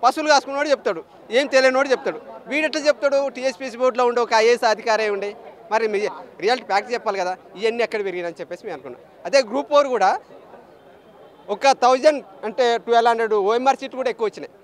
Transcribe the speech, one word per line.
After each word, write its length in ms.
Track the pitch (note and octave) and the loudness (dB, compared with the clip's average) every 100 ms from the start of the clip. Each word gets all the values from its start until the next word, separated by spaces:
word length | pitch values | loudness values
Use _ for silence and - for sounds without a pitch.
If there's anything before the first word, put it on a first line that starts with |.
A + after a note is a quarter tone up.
పశువులు 260 | A#3+ C4 D4+ | 2 0 2
కాసుకున్నవాడు 400 | C#4+ - C#4 D4+ | 2 2 -4 0
చెప్తాడు, 340 | C4+ A#3+ F3 - - - | 0 0 -4 -8 -20 -2
ఏం 160 | A3+ C#4 | 0 2
తెలియనివాడు 400 | C4 C4 B3+ C#4 | 4 4 2 0
చెప్తాడు. 340 | B3 G#3 D#3+ - - - | -2 -2 -8 -12 -18 -6
వీడెట్లా 340 | C#4 D#4 D#4 D4 | -4 -2 -2 -2
చెప్తాడు? 420 | D4 C#4+ C#4 C#4 | 0 0 0 -2
టీఎస్పీఎస్సీ 480 | C4 C4 B3+ C4 A3+ | -4 -6 -6 -10 -2
బోర్డులో 280 | B3+ A#3+ B3 | -2 2 0
ఉండే 160 | A#3+ | 0
ఒక 120 | A#3 | 2
ఐఏఎస్ 300 | A#3 A3 A#3+ | 4 4 4
అధికారి 460 | A#3+ G#3+ A3+ G#3+ A3 | 2 0 0 0 0
ఉండే, 260 | G3+ G3+ G#3 - - - | -2 -6 -10 -20 -20 -4
మరి 160 | G#3+ A3+ | -2 0
మీ 120 | G3+ G#3 - - - | -2 -4 -8 -18 -6
రియాలిటీ 260 | F#3+ B3+ - | -2 -2 0
ఫ్యాక్ట్ 280 | G3 G#3 | -4 -2
చెప్పాలి 260 | A#3 A3+ G3 | -6 -4 -4
కదా, 180 | F3+ F#3 - F3 | -4 -6 -12 -4
ఇవన్నీ 280 | A3 A#3 | -4 -2
ఎక్కడ 220 | A3 A3 G3 | -4 -2 -6
పెరిగినాయని 360 | F3 F3 E3 | -6 -8 -10
చెప్పేసి 240 | E3 F3 A3 | -12 -12 -12
మేము 80 | |
అనుకున్నాం. 280 | D3+ C3 A#2+ - - - | -12 -14 -18 -20 -14 0
అదే 160 | C4+ | 0
గ్రూప్ 280 | A#3 B3 C#4+ | 2 -2 2
ఫోర్ 180 | D4 C#4 | 2 2
కూడా 320 | B3 F#3+ D#4+ - - - - - - - - _ - - - - | 2 2 2 -6 -20 -20 -20 -20 -20 -20 -20 _ -20 -20 -20 -10
ఒక 220 | G3+ C4+ | 0 2
థౌజండ్ 540 | C4 A#3+ C4 C4+ D4 - - | 4 4 4 4 2 -6 -12
అంటే 340 | G#3+ - B3 A#3 | -12 0 0 0
ట్వెల్వ్ 320 | A#3 A#3 A#3 | 2 2 4
హండ్రెడ్ 240 | A#3 A3+ | 2 0
ఓఎంఆర్ 420 | G#3+ G3 A#3 C4 C4+ | 0 2 0 0 0
సీట్లు 220 | C4+ B3+ | -4 -6
కూడా 120 | C4 | -6
ఎక్కువ 160 | A3 A3 | -4 -6
వచ్చినాయి. 260 | G3 - - | -6 -18 -18